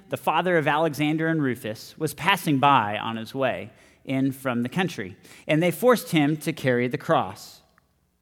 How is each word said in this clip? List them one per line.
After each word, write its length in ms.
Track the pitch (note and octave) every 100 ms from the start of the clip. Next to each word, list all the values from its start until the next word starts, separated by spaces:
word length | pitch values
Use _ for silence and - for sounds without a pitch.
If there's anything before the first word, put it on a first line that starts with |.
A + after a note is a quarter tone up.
| -
the 80 | C#3
father 420 | - D#3+ F3+ E3+
of 80 | D3
Alexander 640 | D3 E3 C3+ D3+ D#3 D#3+
and 120 | D#3+
Rufus, 560 | C3+ A#2 A2 A2 - -
was 180 | D#3
passing 440 | - C#3 G3 E3+ C#3
by 400 | C#3+ C3+ G#2 G#2+
on 160 | A2
his 180 | A2+ A2
way, 380 | C3+ B2+ F2+ G#2+ - - _ -
in 260 | C3+ C3+
from 300 | C3 C3 A#2+
the 60 | A#2+
country, 460 | F3 F#3 - F#2+ G#2 - - -
and 160 | D#3
they 80 | F3
forced 420 | D#3+ A#3+ A3+ -
him 240 | D#3+ C#3+ D#3
to 140 | E3
carry 360 | - C3+ B2 B2
the 100 | -
cross. 640 | - D3+ F#2+ G2 - - _ _ _ _ _ _